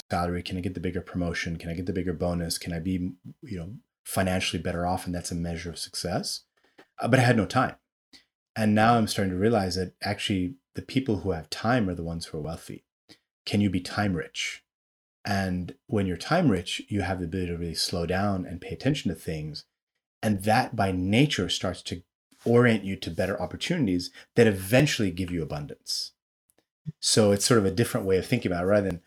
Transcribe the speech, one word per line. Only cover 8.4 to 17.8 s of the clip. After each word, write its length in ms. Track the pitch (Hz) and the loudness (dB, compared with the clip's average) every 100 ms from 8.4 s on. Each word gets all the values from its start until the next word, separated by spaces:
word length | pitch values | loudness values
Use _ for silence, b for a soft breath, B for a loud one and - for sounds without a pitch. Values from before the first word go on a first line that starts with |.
| _ | _
And 200 | 113 107 | -2 2
now 220 | 107 113 120 | 6 6 6
I'm 100 | 104 | 2
starting 260 | - 98 | 0 -2
to 60 | 90 | 2
realize 380 | 110 113 92 90 | 2 2 2 -2
that 180 | 90 - | -6 -6
actually 520 | 101 101 - 95 90 90 _ | -6 -4 -2 0 -2 -6 _
the 80 | - | -14
people 360 | - 135 135 98 | -4 -2 0 -2
who 120 | 95 | -2
have 200 | 85 - | -4 -6
time 380 | - 110 127 95 | -4 0 2 0
are 60 | |
the 100 | 85 | -2
ones 220 | 82 82 - | -6 -6 -8
who 120 | 80 | -8
are 40 | |
wealthy. 420 | 78 82 - - _ _ _ b b _ - | -8 -8 -12 -16 _ _ _ b b _ -2
Can 140 | 107 | 2
you 100 | 104 | 2
be 100 | 92 | 0
time 340 | - - 104 | -4 -2 0
rich? 480 | 85 - - - - _ _ _ _ _ _ | -2 -4 -8 -8 -10 _ _ _ _ _ _
And 500 | - 98 95 90 87 - - | -4 -2 0 -2 -6 -12 -2
when 200 | 107 95 | 0 0
you're 100 | 85 | -2
time 340 | - 170 151 | 0 2 4
rich, 320 | 92 - - - | 2 -2 -8 -4
you 120 | 101 | -2
have 200 | 92 92 | -2 -2
the 40 | |
ability 280 | 85 95 87 | -2 -2 -2
to 40 | 85 | -4
really 180 | 85 | -4
slow 320 | 80 | -4